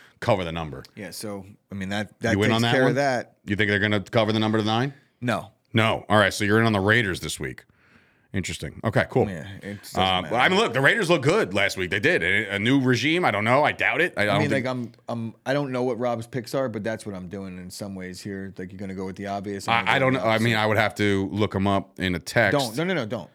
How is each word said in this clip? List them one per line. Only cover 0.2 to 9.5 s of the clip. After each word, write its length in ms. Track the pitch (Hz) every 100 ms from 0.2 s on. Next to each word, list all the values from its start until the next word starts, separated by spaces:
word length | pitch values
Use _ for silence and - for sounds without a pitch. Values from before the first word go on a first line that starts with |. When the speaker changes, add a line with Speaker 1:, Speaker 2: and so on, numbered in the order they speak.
| - 98
Speaker 1:
the 80 | 82
number. 320 | 85 76 64 - -
Speaker 2:
Yeah, 160 | 92
so, 340 | - 110 98 95 - _
I 40 | 101
mean, 120 | 95
that, 320 | 104 98 _
that 140 | 113
Speaker 1:
You 100 | 101
in 60 | 107
Speaker 2:
takes 60 | 113
Speaker 1:
on 40 |
that 100 | 117
Speaker 2:
care 80 | 131
Speaker 1:
one? 80 | 127
Speaker 2:
of 60 | 127
that. 420 | 139 120 - _ -
Speaker 1:
You 100 | 101
think 140 | 104
they're 100 | 101
gonna 220 | 107 104
cover 320 | 92 120 107
the 60 | 110
number 180 | 110 110
to 80 | 107
nine? 280 | 113 139 - _ _
Speaker 2:
No. 300 | 123 101 - _ _
Speaker 1:
No. 320 | 113 110 90 -
All 80 | 104
right, 160 | 95
so 100 | -
you're 160 | 101 110
in 60 | 113
on 80 |
the 80 | 101
Raiders 400 | 98 117 101 80
this 180 | 78 -
week. 240 | 69 - - _ _ _ _ _ _
Interesting. 460 | 95 87 80 78 -
Okay, 220 | 113 117 -
cool. 180 | 131 107
Speaker 2:
Yeah, 160 | 85 95